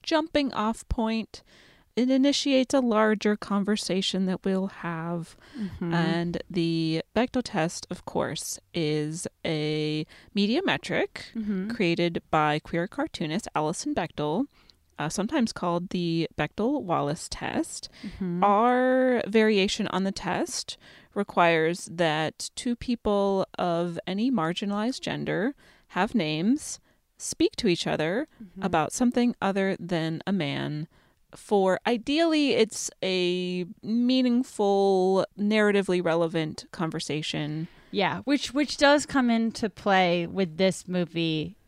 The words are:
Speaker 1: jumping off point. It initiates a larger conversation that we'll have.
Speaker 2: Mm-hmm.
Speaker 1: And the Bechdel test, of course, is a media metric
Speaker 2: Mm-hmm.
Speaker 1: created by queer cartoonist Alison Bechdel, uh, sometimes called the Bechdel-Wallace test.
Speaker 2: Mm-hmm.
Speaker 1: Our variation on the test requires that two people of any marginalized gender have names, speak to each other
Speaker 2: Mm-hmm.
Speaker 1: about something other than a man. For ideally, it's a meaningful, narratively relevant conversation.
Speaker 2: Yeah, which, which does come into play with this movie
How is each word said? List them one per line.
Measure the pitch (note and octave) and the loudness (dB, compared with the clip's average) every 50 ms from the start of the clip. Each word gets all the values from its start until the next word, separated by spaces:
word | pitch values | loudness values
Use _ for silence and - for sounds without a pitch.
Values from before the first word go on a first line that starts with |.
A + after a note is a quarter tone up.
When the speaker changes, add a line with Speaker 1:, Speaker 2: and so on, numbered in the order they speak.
| - | -4
Speaker 1:
jumping | - E4 D#4 D#4 E4 - D4 C#4 C4+ - | 0 0 0 0 0 0 0 0 0 -2
off | - G#3 A3 A3+ - - - | -2 -2 -2 -2 -4 -6 -6
point. | - - A3 A3 A3+ A3+ G3+ - - - - _ - - - - _ _ _ _ _ | -2 -2 0 0 0 -2 -4 -6 -12 -18 -20 _ -20 -20 -20 -20 _ _ _ _ _
It | A3 B3+ B3+ | 0 2 4
initiates | C4 C4 C4 C#4+ C#4 - - C#4+ C4+ C4 B3+ - C#4+ | 4 6 6 4 4 2 2 4 4 4 4 4 2
a | C4+ | 2
larger | B3+ A#3 G#3 G#3+ A3 G#3+ G#3+ G3+ - G#3 G#3 | 2 4 4 4 4 4 4 2 2 0 0
conversation | - - - G3+ G3+ F#3+ G3+ G#3+ G#3+ - - F3 G3 F#3+ - - F#3 F#3+ | 0 -2 -2 -2 0 2 0 0 -2 0 -2 -2 0 0 0 0 0 0
that | F#3 F#3 - - | 0 -2 -2 -2
we'll | F#3+ F#3+ F#3+ F#3+ | -2 0 0 -2
have. | F#3+ - - - E3+ E3+ D#3+ E3 E3+ F3 E3+ E3 - - - - - - B3+ | -4 -6 -8 -8 -8 -6 -6 -6 -6 -6 -6 -8 -10 -14 -20 -20 -16 -10 -8
Speaker 2:
Mm-hmm. | G#3 F3 - - F3+ E3+ E3 | -8 -8 -6 -6 -4 0 0
Speaker 1:
And | E3+ F3 F#3 F3 E3+ E3+ F3 E3+ - - - | 2 2 2 2 0 -2 -2 -4 -6 -8 -4
the | - F3+ E3 E3 E3 E3 D#3+ D#3+ D#3+ D#3+ - - _ | -2 0 0 2 2 0 0 0 0 -2 -4 -2 _
Bechdel | G#3+ B3 - - B3+ - | 0 0 2 0 -2 -4
test, | - - E3+ D#3+ F3 - - - - | -2 -2 -2 -2 -2 -4 -8 -10 -12
of | F3+ - - | -12 -12 -12
course, | - - - - - E3 - - - - - _ _ - | -6 -4 -2 -2 -2 -4 -8 -8 -10 -10 -12 _ _ -6
is | F3 D#3 D3+ D3+ D3+ D3+ D3+ D#3+ F3 - - - _ - | -4 -2 0 0 -2 -2 -4 -6 -8 -10 -10 -12 _ -6
a | E3 D#3+ D3+ D3+ D3+ D3+ D#3 D3+ D3+ D3+ D#3 D#3 - - - - - - | -4 -2 -2 -2 -2 -2 -2 -2 -2 -2 -4 -6 -8 -12 -20 -20 -4 0
media | G3+ G3+ G3+ A#3+ E4+ G4 | 2 2 2 2 0 0
metric | G#3+ C#3 - - - - - G4+ - - - - - - | 0 -2 -2 -2 -2 -2 -2 -2 -2 -6 -12 -16 -10 -10
Speaker 2:
Mm-hmm. | A#3 G#3 G#3 G3+ F#3 F#3+ A3 | -6 -4 -2 -2 -2 -2 -4
Speaker 1:
created | A#3 - F#3+ E3+ E3+ E3+ F3 E3+ E3+ E3+ - _ | -2 0 0 2 2 2 0 0 -2 -4 -4 _
by | - D#3 D3+ D3+ D3+ D#3 | 0 2 2 2 2 0
queer | - - - E3+ F3 | -2 -4 -4 -4 -4
cartoonist | - - - C#4 - - - F3+ D3+ D#3 A3 - - - | -4 -4 -6 -6 -6 -6 -6 -6 -4 -4 -4 -6 -4 -4
Alison | D3+ D#3 D#3 G3+ - - D4+ D4 | -2 -2 -2 -2 -4 -6 -4 -4
Bechdel, | A3 F3 - - - D3+ D3+ D#3 G#3+ C#4+ - _ _ _ _ _ _ _ _ _ | -4 -4 -4 -4 -4 -4 -2 0 -2 -2 -4 _ _ _ _ _ _ _ _ _
uh, | - D3 D#3+ | -6 -6 -4
sometimes | - - F3+ A#3 D#4 C#4+ A3+ - - | -2 -2 -2 -2 0 0 0 0 -2
called | - F#3+ F3 E3+ F3 F3+ - | -4 -2 -2 -2 -2 -4 -4
the | - F3+ F3 E3+ E3 E3 D#3+ - - | -4 -2 -2 0 0 0 -2 -2 -2
Bechdel-Wallace | - D3+ D3+ - - G#3 B3+ D4+ C4+ G#3+ F3 D#3+ C#3 C#3+ C#3+ E3+ - - - | -4 -4 -4 -2 -2 -2 -2 -2 -2 -2 -2 0 0 0 -2 -2 -6 -8 -12
test. | - - - - - C#4 E4+ - - - - - - - - | -10 -8 -8 -4 -4 -4 -4 -4 -8 -12 -14 -16 -16 -14 -14
Speaker 2:
Mm-hmm. | G3 - - F#3+ F3+ E3+ F3+ G3 | -14 -8 -6 -6 -4 0 2 4
Speaker 1:
Our | G3+ G3+ G#3 A#3 B3 B3 B3+ B3+ B3+ B3+ C4 C4 B3+ B3 A#3 - | 4 4 4 4 4 4 4 4 4 4 4 4 2 2 0 0
variation | F#3+ G#3 A3 A3 A3 A3 F#3+ F#3 G#3 - - G3+ | 2 4 4 6 6 6 4 2 2 0 -2 -2
on | - - F#3 F#3+ | -2 0 0 0
the | G3 | -2
test | G3 - - E3 F#3+ - E4 - - - - - - - - - - - - _ _ | -2 -4 -4 -4 -2 -2 -2 -4 -4 -8 -8 -8 -12 -14 -18 -20 -20 -20 -20 _ _
requires | G3+ G3+ - - G3 F3 E3 E3 D#3+ D#3+ E3 F3 - - - | -4 -4 0 2 4 4 6 6 4 2 2 0 -2 -6 -10
that | E3 E3+ E3+ D3 D3+ D#3 D#3 D3+ - - - - - | -2 0 0 2 2 0 -2 -2 -4 -6 -12 -12 -12
two | - - B3 A#3+ | -6 -4 -4 -4
people | - - B3+ A#3+ - - A3 G3+ G3+ G3 G3 G3 F#3+ - - - | -4 -4 -4 -4 -2 0 0 2 2 2 2 2 0 -2 -2 -4
of | - F3+ F3 E3+ E3+ F3 F3 E3+ - - | -4 -2 0 0 0 -2 -2 -4 -6 -6
any | - F#3+ G3+ A#3 C#4 | -6 -2 -2 0 0
marginalized | B3+ F#3 D#3+ E3 F3 - G#3+ G3+ G3+ G#3 G#3+ B3 C4+ - | 2 0 0 0 -2 -2 -4 -4 -2 -2 -2 -4 -4 -6
gender | - - - D3 D3 D#3 D3+ E3 G3+ C4 - - _ - - _ _ _ | -6 -6 -6 -4 -4 -2 -2 0 -2 -2 -4 -6 _ -20 -20 _ _ _
have | - F3 F#3+ - - | -2 -2 -2 0 0
names, | A3 D#3+ D#3 D3+ D#3 F3+ A3 C4+ D#4 - - - - _ _ _ _ _ _ _ | 0 0 0 0 0 2 2 2 0 -2 -6 -12 -14 _ _ _ _ _ _ _
speak | - - - - - E4 - - | -12 -10 -10 -2 0 0 0 0
to | - - | 0 0
each | G3 E3+ - - | 0 0 0 0
other | D#3 D#3 D#3 D3+ D#3+ F#3+ A#3+ D#4 - _ - | -2 -2 0 0 -2 -2 -2 -4 -6 _ -18
Speaker 2:
Mm-hmm. | A3 F3 - F#3+ F#3+ | -20 -18 -10 -6 -2
Speaker 1:
about | F#3 F3+ D#3+ D3 - - | 0 2 2 0 0 0
something | - B3 B3 - B3 A#3+ A#3+ - - | 0 0 2 2 2 2 0 0 0
other | F#3+ G3 F#3+ G3+ G3 G3 F#3 - | -2 0 0 0 0 0 -2 -4
than | E3+ E3+ F#3 D#3+ D#3+ D#3+ E3 - - | -4 -4 -2 -2 -2 -2 -4 -4 -2
a | - | -2
man. | G3+ F#3 D3+ C#3+ C#3 C3+ C#3 D3 D3+ D3+ D#3+ - _ _ _ _ _ _ _ _ - | -2 0 0 -2 -2 -4 -4 -4 -4 -6 -8 -10 _ _ _ _ _ _ _ _ -20
For | - - - G#3+ G3 F#3+ F#3 F3+ - - | -20 -4 0 2 2 4 4 2 2 0
ideally, | A3 B3 G#3 - C#4 C#4+ D#4+ E4+ E4 D#4 D4+ D4 C4+ - | -2 -2 -2 -2 -2 0 2 2 2 4 2 2 2 4
it's | F#3+ A3+ G#3+ - - - - - _ - | 2 2 2 0 -6 -10 -10 -8 _ -4
a | F#3+ F#3 F#3 F3+ F3 F3+ F3+ F3+ F3+ F3+ F3+ F3 E3+ - - - | -2 0 0 0 0 0 0 -2 -2 -4 -4 -6 -6 -10 -12 -6
meaningful, | G3+ A3+ A#3+ B3 B3 B3+ C4 B3+ B3 A#3+ B3 B3+ - - - G#3 G3 G3 G3 G3 G3 F#3+ F#3 F#3 F#3+ F#3+ F#3+ - - _ - | -2 0 0 2 2 2 4 4 4 2 2 0 -2 -2 0 2 2 4 4 4 4 4 4 4 4 4 2 2 0 _ -2
narratively | G#3 G#3 G#3+ G#3+ G#3 G#3 G3+ G3+ F#3+ F#3+ F3+ F3+ E3+ | 0 2 4 4 4 4 4 4 2 2 0 2 2
relevant | E3 E3 E3+ E3+ E3 D#3+ E3 D#3 D#3 - - - - | 2 2 2 2 0 0 0 -2 -2 -4 -10 -14 -14
conversation. | - - D#3+ D#3+ D#3+ D#3+ - - C#3+ D3+ D3+ - - D#3 D3+ D3 D3+ D#3 E3 - - - - - | -6 -4 -4 -4 -4 -4 -4 -4 -4 -4 -4 -4 -4 -4 -4 -4 -4 -6 -8 -8 -12 -20 -18 -6
Speaker 2:
Yeah, | - G3+ F#3+ D3+ C#3+ F#3 G#3 | -2 -2 0 0 -2 -4 0
which, | C4 D4 - - - A#3 | 0 0 0 0 -2 -2
which | C#4+ D4 - - | -2 -2 -2 0
does | - D4 C#4+ C#4+ D4 - | 4 6 6 6 4 2
come | - - C#4 B3 A#3 | 0 0 2 2 2
into | A3+ A3+ A3+ A3+ - - A#3 G3+ | 2 2 0 -2 -2 -4 -6 -6
play | - - - G#3 F#3+ F#3+ F#3 F3 F3 F3 E3+ | -6 -2 0 4 4 4 4 4 2 0 -2
with | E3+ F3+ F#3+ F#3+ D#3+ D#3 | -2 -2 -2 -2 -2 0
this | E3 F#3+ F#3+ F3 - - | 2 2 2 2 0 -6
movie | F3+ F#3 F3+ F3 - - E3+ E3 D#3+ D#3 D#3 D#3+ F3 G3+ - _ | -4 -2 -2 -2 -2 -2 -2 -2 0 0 -2 -4 -6 -8 -14 _